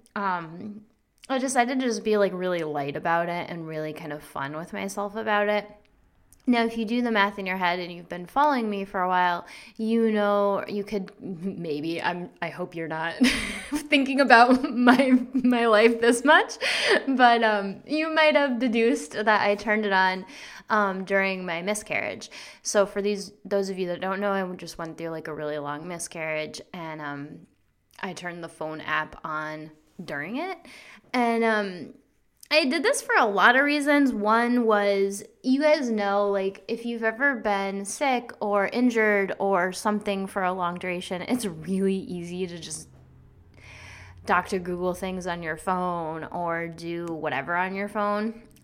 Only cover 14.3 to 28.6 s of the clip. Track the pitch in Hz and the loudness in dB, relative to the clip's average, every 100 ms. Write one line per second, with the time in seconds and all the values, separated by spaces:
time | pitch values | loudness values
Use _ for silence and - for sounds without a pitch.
14.3 | 233 247 254 285 240 247 254 269 254 - | 8 8 6 2 2 6 6 6 4 2
15.3 | 269 254 247 240 208 233 233 233 262 277 | 0 2 2 4 6 6 6 2 4 6
16.3 | 330 453 - - - - 415 - 262 247 | 6 4 -2 -4 0 2 2 2 6 6
17.3 | 233 226 214 196 190 - 302 320 311 311 | 6 4 2 -2 -8 -4 -2 0 4 4
18.3 | 302 285 240 254 226 233 285 - - 214 | 6 2 2 0 4 4 2 -2 -2 2
19.3 | 208 202 202 226 214 214 190 185 185 190 | 4 4 0 0 0 2 2 2 0 -8
20.3 | - - - - 214 202 190 190 196 190 | -16 -18 -14 -2 0 0 -2 0 0 0
21.3 | 190 185 165 180 208 - - 104 98 - | -2 -6 -6 -4 -4 -4 -4 -4 -8 -12
22.3 | - - - - 208 196 202 202 202 190 | -16 -18 -14 -2 2 2 0 -2 -2 -6
23.3 | - 190 202 196 185 180 175 185 190 202 | -14 -4 -2 -2 -4 -4 -4 -4 -2 -2
24.3 | 196 185 180 165 - 165 156 165 160 160 | -2 -2 -6 -12 -10 -10 -8 -8 -8 -8
25.3 | 151 151 151 143 147 165 170 - 175 160 | -6 -6 -6 -6 -8 -8 -10 -10 -8 -4
26.3 | 156 156 151 - 185 165 156 147 143 143 | -4 -6 -10 -14 -12 -12 -10 -8 -8 -12
27.3 | 165 - _ _ _ _ - 196 180 180 | -14 -20 _ _ _ _ -12 -10 -8 -10
28.3 | 170 165 - | -10 -12 -10